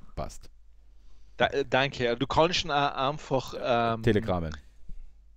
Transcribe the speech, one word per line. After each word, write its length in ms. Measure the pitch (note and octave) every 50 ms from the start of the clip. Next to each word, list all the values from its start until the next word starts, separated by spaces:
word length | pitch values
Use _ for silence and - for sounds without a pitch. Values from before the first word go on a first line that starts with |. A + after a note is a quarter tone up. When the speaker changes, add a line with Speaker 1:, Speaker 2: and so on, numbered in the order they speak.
| - - -
Speaker 1:
passt. 340 | - B1+ - - - - - - - - - - - - - - - - - - - - - -
Speaker 2:
Da, 100 | - A#2+
äh, 180 | - - C#3 C#3 B2
danke, 360 | C3 C3 C3+ C#3 - - B2
ja. 100 | A#2 A#2+
Du 100 | A#2 C3+
kannst 380 | - - D#3+ D#3+ F3 F3 - -
ihn 60 | D#3+
auch 240 | C#3+ D3 C#3+ C#3 - - C3+ C#3
einfach, 440 | D3+ D3+ - - D3 B2+ - - - -
ähm, 400 | B2 C3+ A#2+ A#2 A#2 A#2 A2+ A2+
Speaker 1:
Telegrammen. 540 | A2+ A#2+ G#2 G2+ A2 G#2+ F#2 F2 E2 D#2 D2+ - - - - - - - - - - - - - - - -